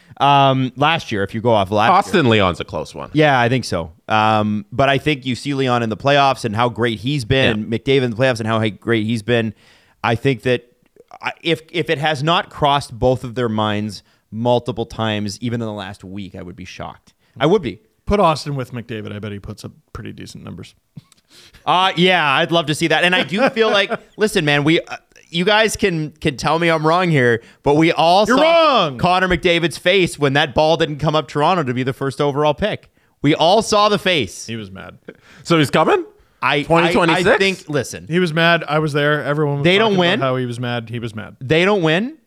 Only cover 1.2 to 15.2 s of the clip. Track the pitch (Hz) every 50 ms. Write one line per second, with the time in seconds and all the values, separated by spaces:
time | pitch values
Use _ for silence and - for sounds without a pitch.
1.2 | 98 - - 113 104 120 113 104 95 90 107 104 107 120 180 - - - 220 180
2.2 | 143 117 113 107 98 90 82 - - - - 80 73 - - 73 71 - - 151
3.2 | 156 147 139 123 120 113 131 127 107 - 107 87 82 85 - _ _ - 110 107
4.2 | 107 107 110 107 104 104 104 104 98 _ - 110 139 135 139 139 - 151 151 131
5.2 | 123 131 123 - - 139 143 135 135 127 123 120 117 110 107 - - 139 143 143
6.2 | 139 135 131 - - 113 101 110 123 123 104 107 117 120 113 104 104 131 147 143
7.2 | 113 104 135 135 131 113 110 107 107 104 117 107 - 131 131 139 127 120 110 101
8.2 | 135 131 123 110 110 110 113 110 110 110 90 - - 113 117 113 107 110 120 113
9.2 | 104 113 120 117 113 113 - _ _ _ _ _ _ _ _ _ - 113 120 113
10.2 | - 139 135 107 - 127 123 120 - _ _ _ _ _ _ - _ _ - -
11.2 | - 127 - _ - 165 160 160 - _ - 175 151 170 160 135 156 156 156 127
12.2 | 143 156 170 190 - - - - 151 143 139 139 - - 123 110 123 127 127 113
13.2 | - 123 110 127 123 113 110 107 107 107 104 104 104 107 95 - - _ _ _
14.2 | _ _ 104 110 120 123 123 120 - - 113 113 113 - - - 113 110 107 104